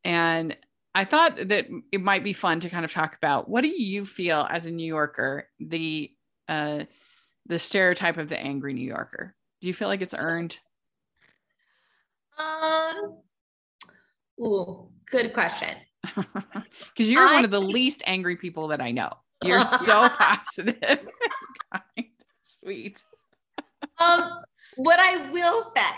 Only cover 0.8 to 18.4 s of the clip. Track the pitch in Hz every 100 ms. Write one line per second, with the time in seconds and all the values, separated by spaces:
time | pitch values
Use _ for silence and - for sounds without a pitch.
0.8 | _ 190 196 302 330 - 185 202 - -
1.8 | - 196 185 190 202 185 185 165 170 175
2.8 | 160 - 156 - 151 139 - 226 302 359
3.8 | 208 196 196 - 175 156 143 170 165 165
4.8 | 165 156 147 - 131 143 - _ 160 165
5.8 | 160 156 147 _ _ _ - 156 151 147
6.8 | 147 _ _ _ _ _ - 170 - 202
7.8 | 185 180 180 165 151 160 135 139 139 131
8.8 | 127 - - - 185 _ _ _ 180 180
9.8 | 202 196 185 - 160 165 170 - _ _
10.8 | _ _ _ _ _ _ _ _ _ _
11.8 | _ _ _ _ _ 302 311 311 320 320
12.8 | 320 359 415 320 _ _ _ _ _ _
13.8 | - _ _ _ _ - 233 202 180 180
14.8 | - _ - 262 226 233 175 - 160 165
15.8 | _ _ 190 - 190 196 - 202 - -
16.8 | - - 220 254 262 311 226 202 190 226
17.8 | 254 - - 185 180 175